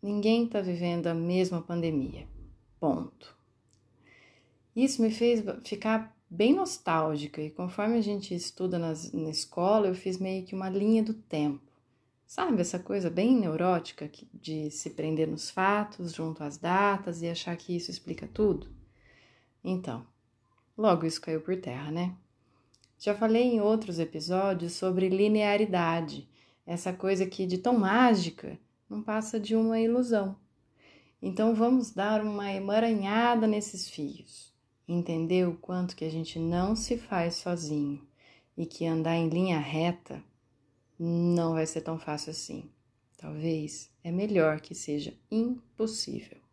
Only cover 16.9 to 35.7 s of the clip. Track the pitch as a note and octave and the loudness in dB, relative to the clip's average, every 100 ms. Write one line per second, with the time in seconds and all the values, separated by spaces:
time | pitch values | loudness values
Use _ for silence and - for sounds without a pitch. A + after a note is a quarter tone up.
16.9 | G3 G3 E3 E3+ E3 - E3+ - F3 E3+ | 2 -4 -6 -4 -4 -6 -8 -4 -6 -6
17.9 | - - E3 - - G#3 - - - - | -12 -10 -10 -10 0 2 2 -6 -20 -20
18.9 | _ _ _ _ _ _ _ F3+ F#3 F3+ | _ _ _ _ _ _ _ -6 -6 -4
19.9 | A#2+ B2 _ _ _ _ _ _ - G#3+ | -10 -12 _ _ _ _ _ _ 0 4
20.9 | E3+ E3 D#3+ - D#3+ D#3 F#3 E3 B2 D3 | 4 2 -4 -4 -4 -2 -4 -4 -8 -6
21.9 | D#3+ F3+ F#3 _ _ _ _ _ _ _ | -4 -4 -6 _ _ _ _ _ _ _
22.9 | _ - G#3 A3 A3+ B3 A#3 G#3 A3 G#3+ | _ -4 0 4 4 4 4 4 2 0
23.9 | E3 E3 D#3+ D#3+ F#3 G3 F3+ E3+ E3 F#3 | -4 -4 -4 -2 0 0 0 -4 -2 0
24.9 | F3+ F#3 F#3+ G#3 G#3+ G#3 G#3 G#3+ F#3 E3+ | 2 2 4 4 4 4 4 2 2 2
25.9 | E3 D#3 C#3+ - _ _ _ - E3+ F#3 | 0 -2 -8 -14 _ _ _ -8 -6 -4
26.9 | F#3 F#3 G3 F#3 - F#3 F3+ B3 B3 F#3+ | -2 0 2 0 -2 -2 0 2 4 4
27.9 | G#3+ B3+ G#3 E3+ - - - _ _ _ | 6 6 6 2 -6 -14 -14 _ _ _
28.9 | G#3 A3 G#3+ A3 A3+ G#3 A3 A3+ A3+ A3+ | -10 -4 -4 -4 -6 0 2 2 2 2
29.9 | A#3+ B3 A3 G3 G3 _ _ _ _ _ | 2 2 2 0 -6 _ _ _ _ _
30.9 | - _ _ F#3+ F#3 A3 A3 A#3 B3+ A3 | -20 _ _ -6 2 2 4 4 4 2
31.9 | - G3+ G#3+ G#3+ G3+ G3+ F#3+ G3 G#3+ A#3 | -2 0 2 0 -4 -4 -4 0 2 4
32.9 | G#3+ G3 G#3+ A#3+ A#3 A3 G#3+ G#3+ F#3+ - | 2 2 4 4 4 4 2 -2 -8 -10
33.9 | - C#3+ - - - - _ _ _ - | -6 -8 -8 -18 -20 -20 _ _ _ -4
34.9 | E3+ E3+ E3 E3 F#3 F3+ E3+ - | -2 0 -2 2 4 2 0 -6